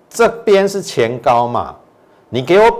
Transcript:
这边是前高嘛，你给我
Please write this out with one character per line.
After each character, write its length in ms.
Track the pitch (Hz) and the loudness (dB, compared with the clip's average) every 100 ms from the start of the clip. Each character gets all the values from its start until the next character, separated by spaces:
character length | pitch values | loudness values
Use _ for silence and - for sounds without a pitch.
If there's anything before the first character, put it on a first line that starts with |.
| _ | _
这 200 | - 226 226 | 0 0 0
边 240 | - 196 196 | 0 2 2
是 120 | 202 | -4
前 380 | 170 - 113 123 | -6 -2 -2 -2
高 300 | 135 120 120 | 0 0 0
嘛， 260 | 113 73 - _ _ _ _ _ | -4 -8 -14 _ _ _ _ _
你 120 | 117 | -6
给 200 | 131 185 | 2 4
我 100 | 180 | 4